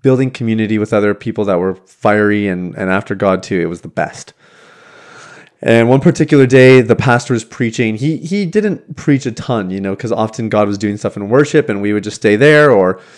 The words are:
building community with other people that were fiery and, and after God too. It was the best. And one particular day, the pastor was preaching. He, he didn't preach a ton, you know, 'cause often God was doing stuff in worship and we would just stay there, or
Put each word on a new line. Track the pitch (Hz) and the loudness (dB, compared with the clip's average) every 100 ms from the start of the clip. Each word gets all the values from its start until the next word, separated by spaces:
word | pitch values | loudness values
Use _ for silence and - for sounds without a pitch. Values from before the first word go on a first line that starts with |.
building | 135 131 131 | 0 0 0
community | 131 113 110 107 107 | -4 -4 -2 -2 -2
with | 104 | -2
other | 107 104 101 | 0 0 -2
people | - 110 101 | -6 -4 -2
that | 90 | -2
were | 95 92 _ | -2 -6 _
fiery | _ 110 107 104 104 101 | _ 0 2 2 0 -2
and, | 90 90 - | -4 -8 -8
and | 95 | -4
after | 95 - 98 | -4 -4 -4
God | 101 92 | -2 -2
too. | - 92 | -2 -4
It | 85 | -4
was | 87 | -6
the | 87 | -12
best. | - 76 - - _ _ _ _ _ - - - - - - - _ 120 | -8 -8 -10 -20 _ _ _ _ _ -20 -20 -20 -20 -20 -20 -20 _ 0
And | 117 117 | 2 4
one | 135 | 4
particular | 175 - - 147 131 | 2 2 2 4 6
day, | 131 131 131 | 6 8 6
the | 113 117 | 4 2
pastor | 120 120 - 120 | 2 0 0 -6
was | - | -6
preaching. | - 117 110 113 107 | -6 -6 -2 -4 -2
He, | 143 156 | -4 -4
he | 160 196 180 | -4 -4 -2
didn't | 214 208 160 - - | -2 -2 -4 -10 -8
preach | - 139 131 | -2 -2 -2
a | |
ton, | 110 - 120 95 | -8 -6 -4 -4
you | 95 | -6
know, | 98 98 | -6 -6
'cause | 117 | -4
often | 113 110 - 110 | -4 -4 -6 -4
God | 107 104 | 0 0
was | 101 | -2
doing | 104 101 | -4 -4
stuff | 101 - | -8 -8
in | 101 | 0
worship | 127 147 156 113 | 2 2 2 0
and | 101 | -2
we | 104 | -2
would | 104 | -4
just | 104 - | -4 -4
stay | 107 104 | 0 4
there, | 143 151 151 | 4 4 4
or | 107 92 92 - | 4 2 -2 -8